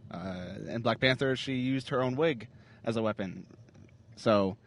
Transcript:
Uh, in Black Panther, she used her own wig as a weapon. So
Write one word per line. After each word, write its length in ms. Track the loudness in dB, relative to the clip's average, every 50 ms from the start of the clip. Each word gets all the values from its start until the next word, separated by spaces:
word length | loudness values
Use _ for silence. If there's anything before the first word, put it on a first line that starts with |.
| -16 -14
Uh, 460 | -12 -10 -8 -8 -8 -8 -10 -10 -10 -10 -10 -8
in 140 | -6 -2
Black 180 | 0 0 2 4
Panther, 360 | 4 4 4 4 2 0 0
she 180 | -2 -2 -4 -4
used 340 | -2 -2 0 -2 -2 -2 -2
her 120 | -2 0
own 140 | 0 0 2
wig 320 | 2 2 2 2 0 -6 -14 -18 -20 -20 -20 -20 -10 -4
as 120 | -2 0 0
a 40 |
weapon. 440 | 0 0 0 -2 -4 -6 -8 -10 -14 -18 -20 -20 -20 -20 -20 -20 -20 -20 -20 -20 -20 -20 -12
So 420 | -2 4 4 6 6 6 4 0 -4 _